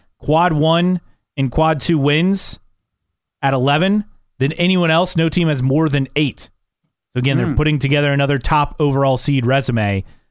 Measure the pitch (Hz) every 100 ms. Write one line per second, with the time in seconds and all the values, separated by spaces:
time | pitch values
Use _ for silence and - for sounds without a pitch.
0 | _ _ - 156 175 151 160 165 180 180
1 | - _ _ - 135 151 160 151 - 160
2 | 143 151 185 196 - - _ _ _ _
3 | _ _ _ _ 139 131 135 151 190 214
4 | - - _ - 139 165 175 185 170 160
5 | 180 165 160 175 160 139 131 143 156 139
6 | 135 151 143 - - _ _ _ _ _
7 | _ 127 131 151 180 139 170 147 135 147
8 | 143 139 139 139 - 151 143 - 147 135
9 | 135 127 - 139 117 135 135 117 104 98
10 | - - _